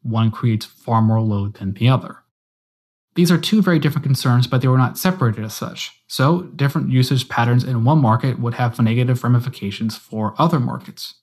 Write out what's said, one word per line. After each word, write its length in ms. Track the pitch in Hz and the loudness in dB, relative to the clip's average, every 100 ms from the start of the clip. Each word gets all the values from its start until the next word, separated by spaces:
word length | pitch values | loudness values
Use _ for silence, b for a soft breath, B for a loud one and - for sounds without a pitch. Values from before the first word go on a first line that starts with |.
One 280 | 123 113 113 | -2 0 0
creates 360 | 110 123 107 - | 0 -2 -2 -4
far 340 | _ - 113 | _ -2 2
more 200 | 110 113 | 2 2
load 340 | 110 104 101 | 0 -2 -4
than 180 | - 98 | -6 -8
the 160 | 95 117 | 0 2
other. 300 | 127 90 - _ _ _ _ _ _ _ _ _ | 2 -2 -18 _ _ _ _ _ _ _ _ _
These 180 | - 175 | 0 2
are 60 | 170 | 2
two 240 | - 214 | 2 2
very 160 | 185 165 | 4 2
different 260 | 147 139 | 2 -2
concerns, 420 | 135 135 135 123 123 | -2 0 2 2 2
but 140 | 135 | 0
they 80 | 131 | 2
were 80 | 127 | 2
not 220 | 123 - | 0 0
separated 440 | 190 185 120 107 | -2 0 -2 -2
as 120 | 107 | -8
such. 360 | - 117 - - _ _ | -10 -12 -10 -14 _ _
So, 360 | - 135 175 | -2 0 0
different 480 | 180 - 139 151 135 | -4 -4 -2 -2 0
usage 380 | 127 127 135 - | 0 2 0 -2
patterns 360 | - 120 123 | -2 2 2
in 180 | 135 120 | 0 0
one 160 | 117 156 | 2 4
market 400 | 120 113 131 - | 4 2 0 -2
would 160 | 120 | -4
have 240 | 117 120 - | -2 -4 0
negative 460 | 113 117 127 123 | 0 2 0 0
ramifications 720 | 120 123 123 - 98 - 110 - | 2 2 0 -8 -10 -6 -6 -8
for 380 | _ 110 107 - | _ -6 -6 0
other 220 | 165 160 | 0 2
markets. 540 | 123 127 - - - - | -2 -6 -14 -18 -18 -18